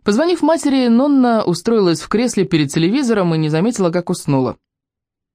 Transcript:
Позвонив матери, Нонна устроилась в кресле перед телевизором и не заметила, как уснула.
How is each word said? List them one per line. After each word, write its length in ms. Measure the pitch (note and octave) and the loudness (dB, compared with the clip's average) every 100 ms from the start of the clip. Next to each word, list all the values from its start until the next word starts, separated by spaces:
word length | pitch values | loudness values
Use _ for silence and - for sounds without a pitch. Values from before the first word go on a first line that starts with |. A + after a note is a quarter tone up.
Позвонив 380 | G#3 A3 E4+ E4+ | -2 0 0 0
матери, 460 | D4+ E4 C#4+ C4+ B3 | 0 0 0 0 2
Нонна 560 | A#3 D4 C#4 A#3+ A3 | 2 4 2 2 0
устроилась 580 | F3 E3+ A#3 A3+ F3+ D#3+ | 0 -2 0 0 2 -2
в 80 | - | -2
кресле 360 | G#3+ B3 G#3 | -2 0 -2
перед 260 | F3 D#3 C#3+ | 0 0 0
телевизором 600 | D#3+ E3+ C4+ A#3+ G#3 F3 | 0 0 0 0 0 0
и 40 | D#3+ | 0
не 120 | D3+ | 0
заметила, 400 | D#3+ A3 A3 F3 | 0 -2 0 -2
как 200 | F3 F3 | -2 -4
уснула. 480 | F3 - C3+ B2 - _ _ _ _ _ _ _ | -6 -2 -2 -2 -6 _ _ _ _ _ _ _